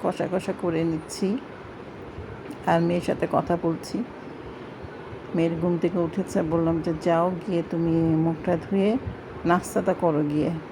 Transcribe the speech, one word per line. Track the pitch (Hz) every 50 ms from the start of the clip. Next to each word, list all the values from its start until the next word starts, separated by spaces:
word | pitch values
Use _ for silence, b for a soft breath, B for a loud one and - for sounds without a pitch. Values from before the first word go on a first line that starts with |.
| -
কষা | - 180 - 170 -
কষা | 180 185 - - 185 -
করে | - 175 165 160 165
নিচ্ছি, | 165 160 156 160 - - - - 190 208 269 - - - - - - - - - - - - - - - - - - - - - - - - - -
আর | 170 170
মেয়ের | 165 170 175 180
সাথে | 170 - - - - 170
কথা | - - 165 - 175 170
বলছি। | 175 165 165 - - - - - 240 - - - - - - - - - - - - - - - - - - - - - - - - - -
মেয়ের | 165 165 165 170 160
ঘুম | 165 180 175 170
থেকে | 160 170 175 185
উঠেছে, | 170 165 160 202 185 - - 202
বললাম | 175 160 160 170 165 160 165 165
যে, | 156 175 165 160 -
"যাও | 175 170 165 170 180 185 165 - -
গিয়ে | 185 170 160 -
তুমি | - 165 170 170 165 165 165 165 160
মুখটা | 160 160 165 165 160 - - 175 165
ধুয়ে | - - 196 196 196 208 226 262 - - - - - - - - -
নাস্তাটা | 165 170 185 - - - - 180 185 180
করো | - - 170 156 147 156
গিয়ে।" | 147 147 151 151 160 170 160 - -